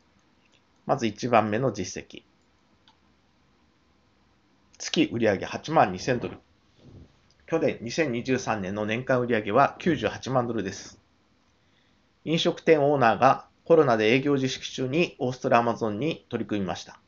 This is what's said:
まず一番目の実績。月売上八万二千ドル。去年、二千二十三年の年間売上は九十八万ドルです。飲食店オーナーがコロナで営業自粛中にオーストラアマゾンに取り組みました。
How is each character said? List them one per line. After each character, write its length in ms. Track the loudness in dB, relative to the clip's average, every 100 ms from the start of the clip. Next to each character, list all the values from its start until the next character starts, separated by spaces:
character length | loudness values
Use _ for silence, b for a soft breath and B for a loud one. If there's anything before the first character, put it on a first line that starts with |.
| _ _ _ _ _ _ _ _ -4
ま 100 | -2
ず 120 | -2
一 200 | -4 2
番 220 | 2 2
目 100 | 0
の 140 | -2
実 280 | -4 -8 -10
績。 220 | -14 -20 _ _ _ _ _ _ _ _ _ _ _ _ _ _ _ _ _ _ _ _ _ _ _ _ _ -14
月 320 | -6 -2 -2
売 80 | 0
上 260 | 0 0 -4
八 260 | -10 -2
万 200 | 2 2
二 80 | 0
千 200 | -4 -4
ド 100 | -6
ル。 80 | -12 _ _ _ _ -20 -20 -20 _ _ _ -6
去 120 | 0
年、 200 | 0 -2
二 100 | -6
千 220 | -2 -2
二 100 | -2
十 160 | -2 -2
三 220 | -2 -4
年 120 | -4
の 120 | -4 -4
年 180 | -4
間 160 | 0 0
売 80 | 0
上 240 | -2 0
は 240 | 2 2 0
九 180 | -2 0
十 100 | -2
八 220 | -6 -4
万 180 | -2 -2
ド 60 |
ル 100 | -4
で 80 | -6
す。 300 | -8 -16 -20 _ _ _ _ _ _ _ _ _ _ _ _
飲 160 | -4 0
食 220 | 0 0
店 200 | 4 4
オ 140 | 4 4
ー 20 |
ナ 180 | 4 6
ー 40 |
が 260 | 4 4 -4 _ 4
コ 120 | 6
ロ 60 |
ナ 140 | 6 4
で 160 | 4
営 80 | 4
業 140 | 2 0
自 120 | -2
粛 160 | -6
中 240 | -10 -6 -2
に 280 | 0 -2 -2
オ 120 | -6
ー 20 |
ス 80 | -4
ト 100 | 2
ラ 80 | 2
ア 60 |
マ 120 | 2 -2
ゾ 140 | -4
ン 80 | -2
に 260 | -4 -6 -8
取 140 | -6
り 40 | -4
組 140 | -4
み 60 | -4
ま 80 | -6
し 100 | -10
た。 140 | -20